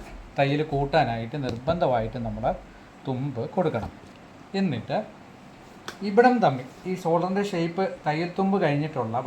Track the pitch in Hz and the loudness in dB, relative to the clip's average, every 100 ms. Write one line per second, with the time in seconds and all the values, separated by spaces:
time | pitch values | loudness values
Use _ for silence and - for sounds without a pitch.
0 | - - - - 139 151 151 139 139 160 | -6 -16 -6 0 2 2 0 -2 2 2
1 | 120 117 117 147 127 123 160 175 156 120 | 2 0 -4 -4 -4 -2 -2 0 2 2
2 | 113 123 113 107 131 185 - - - - | 0 -4 -6 -2 -2 -2 -8 -20 -20 -10
3 | - 123 143 113 - 185 165 113 90 - | -6 -4 -4 -4 -4 -2 0 -2 -4 -10
4 | - - - - - 196 185 117 - 180 | -20 -20 -20 -20 -6 -2 0 0 -2 -4
5 | 214 - - - - - - - - - | -4 -12 -20 -20 -20 -20 -20 -18 -16 -8
6 | 202 202 247 247 165 131 - - 185 180 | 2 6 8 8 4 2 -4 -10 -6 -2
7 | 165 170 185 190 202 170 170 196 185 - | 2 2 2 0 0 0 -2 0 -2 -2
8 | 156 151 170 196 196 196 156 143 151 135 | -2 -2 -2 0 2 4 4 2 0 -2
9 | 113 120 | -2 -2